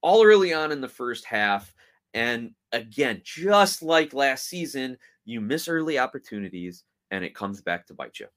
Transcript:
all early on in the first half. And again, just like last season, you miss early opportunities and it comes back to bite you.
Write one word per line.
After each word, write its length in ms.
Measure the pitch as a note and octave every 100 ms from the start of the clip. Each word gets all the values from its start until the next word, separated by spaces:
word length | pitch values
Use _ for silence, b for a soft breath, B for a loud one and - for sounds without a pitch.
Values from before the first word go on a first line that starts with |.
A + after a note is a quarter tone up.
all 220 | D#3 G#3+
early 300 | G#3+ G#3 F#3
on 180 | D#3+ D#3
in 100 | D3
the 60 | C3
first 380 | - B2 A#2 -
half. 480 | A2 G#2 G2+ G2+ _ b b _
And 380 | A2 A#2 A#2 A2+ _ _
again, 500 | A#2 A2 G#2+ C3+ G2+
just 580 | - - F#3 G3+ G3 -
like 320 | D#3+ D#3+ D#3
last 340 | C3 C#3 C3 -
season, 500 | F3+ E3 C3+ C3 B2+ b b -
you 160 | A#2
miss 260 | G#2+ D3+ E3
early 300 | E3 D#3+ C#3+
opportunities 880 | C3 C3+ - G#2+ F#2+ F2+ F2+ F2+ _ _ _
and 160 | F#2+ F2+
it 100 | -
comes 260 | G2+ G2+
back 260 | - F2 _
to 80 | -
bite 240 | B1+ -
you. 80 | G#1